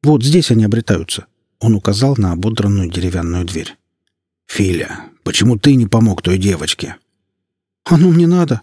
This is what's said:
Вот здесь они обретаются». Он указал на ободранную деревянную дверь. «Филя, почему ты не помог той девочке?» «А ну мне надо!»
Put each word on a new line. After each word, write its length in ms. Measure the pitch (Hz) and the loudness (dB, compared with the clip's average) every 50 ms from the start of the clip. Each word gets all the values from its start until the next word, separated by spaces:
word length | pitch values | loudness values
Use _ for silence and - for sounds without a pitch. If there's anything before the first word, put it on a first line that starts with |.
Вот 220 | - 147 151 139 120 | 4 2 2 2 2
здесь 280 | 139 156 180 156 - | 2 2 2 2 2
они 140 | 117 113 110 | 2 2 2
обретаются». 600 | 107 110 113 113 - 104 85 85 - - - - _ _ _ _ _ _ _ | 2 0 -2 -2 -2 -4 -4 -4 -8 -12 -14 -14 _ _ _ _ _ _ _
Он 160 | - 113 107 | 0 0 0
указал 400 | 101 - 101 101 107 131 135 139 | 0 0 -4 -2 0 0 0 0
на 160 | 113 101 90 85 | 0 -2 -2 -2
ободранную 560 | 85 90 110 113 107 101 101 101 98 92 82 | -2 -4 -4 -2 -2 -2 0 0 0 -2 -4
деревянную 560 | 85 90 87 90 90 90 85 85 87 90 87 | -6 -6 -6 -4 -4 -4 -6 -4 -4 -6 -6
дверь. 320 | 82 90 80 80 - - _ _ _ _ _ _ _ _ _ _ _ _ _ _ | -6 -8 -10 -10 -12 -16 _ _ _ _ _ _ _ _ _ _ _ _ _ _
«Филя, 520 | - - - 104 92 87 80 - - - - - - _ _ _ | -12 -4 -2 -2 -2 -2 -4 -6 -8 -12 -16 -18 -20 _ _ _
почему 340 | - - - 104 120 120 | -6 -2 0 2 2 2
ты 180 | 104 - 147 139 | 2 4 4 4
не 120 | 127 117 | 4 2
помог 340 | 98 - 113 113 110 95 - | 2 2 2 2 2 0 -2
той 160 | - 90 92 | -2 -2 -2
девочке?» 600 | 95 92 101 92 76 76 - - - - - - _ _ _ _ _ _ _ _ _ _ _ _ _ _ _ _ _ _ | 0 0 -2 -2 -2 -4 -8 -8 -8 -10 -14 -14 _ _ _ _ _ _ _ _ _ _ _ _ _ _ _ _ _ _
«А 120 | - 175 | 0 4
ну 140 | 147 175 180 | 4 4 4
мне 160 | 165 170 170 | 4 4 4
надо!» 340 | 165 180 180 170 160 120 110 | 4 2 2 0 0 -2 -6